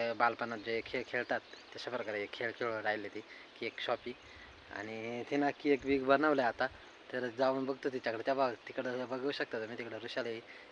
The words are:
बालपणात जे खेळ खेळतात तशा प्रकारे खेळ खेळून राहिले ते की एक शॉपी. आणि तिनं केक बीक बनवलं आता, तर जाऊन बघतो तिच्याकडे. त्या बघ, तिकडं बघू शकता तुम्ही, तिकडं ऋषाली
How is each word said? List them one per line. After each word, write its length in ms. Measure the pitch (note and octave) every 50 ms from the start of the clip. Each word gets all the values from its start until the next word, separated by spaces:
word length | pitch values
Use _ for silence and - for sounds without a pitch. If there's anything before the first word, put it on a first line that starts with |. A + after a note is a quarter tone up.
| A#2 A#2 A2+
बालपणात 400 | G#2+ A#2+ A#2 A2+ - B2 A#2 A#2
जे 240 | G#2 G2+ A2+ A2+ A2+ -
खेळ 180 | - - B2+ A#2
खेळतात 320 | - - B2 A#2 - B2 A2+ - - - - - - -
तशा 160 | - - C3
प्रकारे 360 | A#2+ A#2+ G#2+ G#2+ G#2+ G#2 G2+ - -
खेळ 180 | - B2 A2+ G#2 -
खेळून 140 | B2 A#2 A2
राहिले 340 | G#2+ G2+ G#2+ G#2+ G#2+ G2+
ते 160 | G2+ - G#2+ - - - - - - - -
की 60 | A#2+
एक 140 | A2+ - -
शॉपी. 340 | - B2+ A#2+ - - A#2+ B2 - - - - - - - - - - - -
आणि 480 | G2 G#2 A2 A2 A2 A2 A#2 A#2+ A#2+ A#2 -
तिनं 200 | C#3+ C#3+ C#3+ C#3+
केक 360 | - - - D3 C#3 B2 B2+
बीक 180 | C3+ C#3 C3+ C3
बनवलं 400 | C3 C#3 C3+ D#3 D#3 D3 C#3 B2+
आता, 240 | A#2 A2 - B2+ C3 - - - - - - - - B2+
तर 160 | B2+ B2 A#2+ A2
जाऊन 280 | B2 C3+ C3 C3 C3+ C3
बघतो 240 | C3 C3+ C3 - C#3+
तिच्याकडे. 340 | B2+ B2+ - A#2+ A2+ A2 A2
त्या 80 | C3+ C3
बघ, 200 | C3+ C3+ B2 A2 - -
तिकडं 380 | - - C3 B2+ B2+ B2 B2+ B2+ A#2
बघू 220 | C3 B2+ C3 C#3+
शकता 280 | C#3 - D3 - B2 A2+
तुम्ही, 180 | A2 G#2+ A#2+
तिकडं 220 | B2 A#2 A2+ A2 A2 A#2
ऋषाली 360 | A#2 - C3+ A#2+ A#2 A2+ A#2 - - - - - -